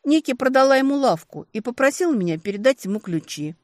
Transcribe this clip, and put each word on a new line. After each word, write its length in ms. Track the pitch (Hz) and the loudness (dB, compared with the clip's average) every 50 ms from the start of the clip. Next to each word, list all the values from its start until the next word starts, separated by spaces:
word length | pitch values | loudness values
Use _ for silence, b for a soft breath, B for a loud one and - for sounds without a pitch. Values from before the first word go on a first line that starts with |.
| _ | _
«Ники 280 | 269 302 320 - - 254 | 2 0 0 0 -2 -6
продала 420 | - 262 254 262 262 269 269 269 | -2 -2 2 4 4 4 6 4
ему 200 | 262 269 269 285 | 4 2 0 0
лавку 500 | 285 277 240 175 165 - _ - 156 156 _ | 2 2 0 0 0 -6 _ -16 -16 -16 _
и 80 | _ 220 | _ -8
попросила 540 | 220 247 240 - 269 277 285 - 370 339 294 | -8 -8 -2 2 0 0 2 0 -2 0 0
меня 240 | 214 180 175 160 160 | 0 0 -2 -4 -4
передать 460 | _ 202 196 202 214 262 269 _ - | _ -8 -8 0 0 0 0 _ -4
ему 160 | 185 202 214 | -6 -6 -6
ключи». 560 | - 190 170 160 151 - - - 147 151 165 _ | -6 -6 -6 -6 -6 -8 -12 -10 -10 -10 -12 _